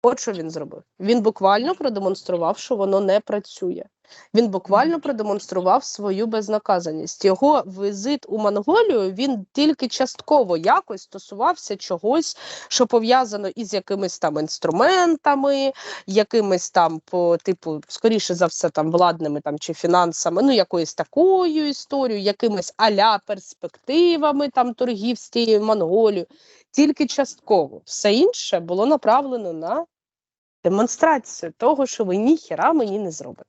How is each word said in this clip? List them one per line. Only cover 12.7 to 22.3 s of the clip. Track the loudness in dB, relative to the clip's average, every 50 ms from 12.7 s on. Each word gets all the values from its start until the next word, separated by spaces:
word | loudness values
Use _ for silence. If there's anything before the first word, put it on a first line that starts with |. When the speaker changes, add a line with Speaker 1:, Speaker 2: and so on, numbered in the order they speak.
| 0 0 2
Speaker 1:
пов'язано | 4 2 0 2 4 2 2 2 0 -6 -8 -8 -8
із | -8 -8 -10 -6 -6
якимись | -6 -4 -4 -6 -4 -4 -6 -6 -4
там | -4 -2 -2 -2
інструментами, | -4 -4 -6 -4 -2 -2 0 2 4 4 4 4 4 2 2 0 _ 0 0 2 2 0 0 0 0 -2 -4 -6 -14 -16 -16 -16 -10
якимись | -2 2 2 2 _ 2 0 2 2 0 -2 -2 0
там | _ 2 2 2 0 -4 _
по, | _ -2 0 2 2 2 0 _
типу, | -4 -4 _ -4 -8 -8 -8 -10 _
скоріше | -18 0 0 2 2 2 -2 -2 -2
за | 0 0
все, | -2 0 -2 -4 -2
там, | 0 0 -2 2 4
владними | 4 4 4 2 -2 -4 -6 -6 -6
там, | -6 -8 -8 -8
чи | -8 -10 -10
фінансами, | -4 0 2 4 4 4 2 0 -2 -4 -2 0 2 2
ну, | 4 4
якоюсь | 4 2 _ 0 -4 -4 -4 -6
такою | -8 -8 _ 0 2 4 4 4 4 2 0 0 -2 -2 -2
історією, | -4 -6 -8 _ -4 -2 -2 -2 -2 -2 -2
якимись | -2